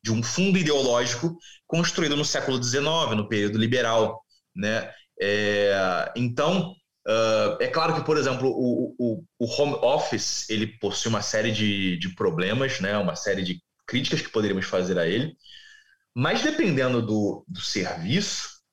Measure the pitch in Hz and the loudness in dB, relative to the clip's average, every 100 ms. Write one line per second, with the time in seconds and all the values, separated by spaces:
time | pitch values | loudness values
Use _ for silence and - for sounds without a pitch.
0 | - 113 117 - 196 190 156 143 127 120 | 0 -2 -2 0 2 2 4 2 4 2
1 | 127 - 170 170 - - _ 165 170 - | 0 -2 -4 -6 -18 -20 _ 0 0 0
2 | 160 147 147 147 135 131 120 131 143 165 | 0 0 0 -2 0 -2 0 0 0 0
3 | 143 107 104 110 104 110 113 127 113 113 | 0 -2 0 0 0 2 2 2 2 4
4 | 107 - _ _ _ - 101 113 - - | 2 0 _ _ _ -6 -2 -2 -4 -14
5 | _ - 101 104 104 101 101 98 95 87 | _ -4 0 2 2 2 4 4 2 0
6 | 64 - 123 120 147 190 165 - _ _ | -2 -2 -2 0 2 2 -2 -8 _ _
7 | - 110 113 110 110 - 123 160 165 160 | 0 2 4 4 2 0 -2 0 0 0
8 | 151 151 143 127 131 120 127 147 127 - | 2 0 2 0 0 0 0 0 -2 -2
9 | 123 113 - _ 117 - 143 143 120 151 | -2 -2 -8 _ -4 0 0 2 2 2
10 | - 104 - - - 107 110 - 101 101 | 0 -4 -4 -6 -4 -4 -4 -4 -4 -2
11 | 120 110 - 110 113 104 107 98 95 87 | -2 -2 -2 -2 0 0 0 2 0 -2
12 | 90 - 98 82 92 117 135 - 95 104 | -4 -2 -2 0 0 0 0 -2 -2 0
13 | 92 78 104 98 92 87 _ _ - 123 | -2 -2 -2 -2 -2 -6 _ _ -6 -4
14 | - 165 - 113 104 95 95 92 90 90 | -2 -4 -2 -2 0 0 0 -2 0 0
15 | 82 107 151 - _ - - - _ _ | 2 0 -2 -8 _ -20 -20 -20 _ _
16 | _ - 139 233 302 302 208 135 127 120 | _ -2 0 0 0 2 2 2 2 0
17 | 107 107 101 - - 92 - 104 90 85 | 0 0 0 -2 -12 -10 -6 -4 -4 -4
18 | 87 160 208 - - - _ | 0 0 0 -6 -10 -14 _